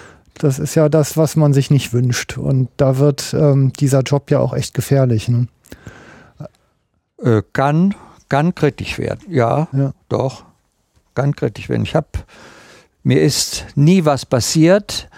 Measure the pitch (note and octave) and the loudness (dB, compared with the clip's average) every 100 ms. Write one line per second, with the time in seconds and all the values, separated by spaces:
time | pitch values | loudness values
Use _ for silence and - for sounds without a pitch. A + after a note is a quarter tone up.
0 | - - _ - D3 C3+ D3 - D3+ D#3+ | -20 -20 _ -4 -2 -2 -2 2 2 2
1 | C#3+ D#3 D#3 D#3+ D3 C#3 C3 C#3+ - A#2+ | 0 0 0 2 2 2 2 0 0 -2
2 | B2 A#2+ - - C#3+ C3+ B2+ - C3+ C3 | 0 -2 -6 -6 -2 -2 -2 0 0 2
3 | D3 C3+ - - D3+ C#3 C3+ - C#3 C3+ | 2 0 -4 0 2 4 2 0 0 0
4 | B2+ C#3+ - C#3+ B2 - - - - C#3 | 0 -2 0 0 0 -4 -6 -6 0 2
5 | C3 A2+ - A#2+ A#2+ _ _ - - - | 2 0 0 -2 -2 _ _ -20 -20 -20
6 | - - - - - _ _ _ _ _ | -20 -20 -20 -20 -20 _ _ _ _ _
7 | _ _ F#3+ A2 - - C#3 D#3 F#3+ G3 | _ _ 0 0 0 -2 0 2 0 -2
8 | - - - C3+ E3 - D3+ - - - | -10 -20 -4 0 0 0 -2 -2 -8 -8
9 | - - C#4 D#3 A#2 C3+ D#3+ C3+ C#3 - | -6 -8 -6 -2 0 0 -2 -2 -2 -4
10 | - A2 C3 - - _ _ _ _ _ | -6 -4 -4 -8 -18 _ _ _ _ _
11 | _ - C#3 C#3+ - - - A#2+ G#2+ - | _ -4 -4 -2 -6 -6 -6 -4 -2 -2
12 | - - - - - - - - _ _ | -4 -8 -12 -20 -20 -20 -20 -20 _ _
13 | C3 C3+ D3+ - - - - - D3 F#3+ | 0 2 2 0 -4 -8 -8 0 4 4
14 | D3+ C3+ - B2+ - D#3+ D#3+ G3+ G#3 - | 2 0 0 -2 0 2 4 4 0 -10
15 | - | -12